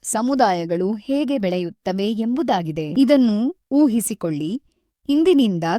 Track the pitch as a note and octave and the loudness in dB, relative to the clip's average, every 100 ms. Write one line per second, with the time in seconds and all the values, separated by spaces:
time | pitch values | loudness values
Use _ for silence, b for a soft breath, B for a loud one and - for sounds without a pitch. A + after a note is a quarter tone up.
0 | - A3 B3 C4+ A3+ F3 E3+ F3 F#3 G#3+ | -6 -4 0 2 2 0 -2 -2 -2 -4
1 | - C#4 C#4 C#4 G3 F3+ F3 - F#3+ F#3+ | -4 -4 -2 -2 -2 -2 -6 -8 -6 -4
2 | G3+ A3 A3+ B3+ B3+ G3 E3 D#3 D3+ F3 | -2 -2 -2 -2 0 -2 -2 -6 -2 2
3 | C4 C#4+ A#3+ G#3 B3 - - C#4 D4 A3 | 4 4 4 2 -2 -6 -2 2 2 2
4 | F#3+ G#3+ E3+ D3+ D#3 A#3+ _ _ _ _ | -2 -4 -4 -4 -4 -6 _ _ _ _
5 | - C#4+ E4 D4 A3+ F3 D#3+ | -2 2 4 4 4 0 -2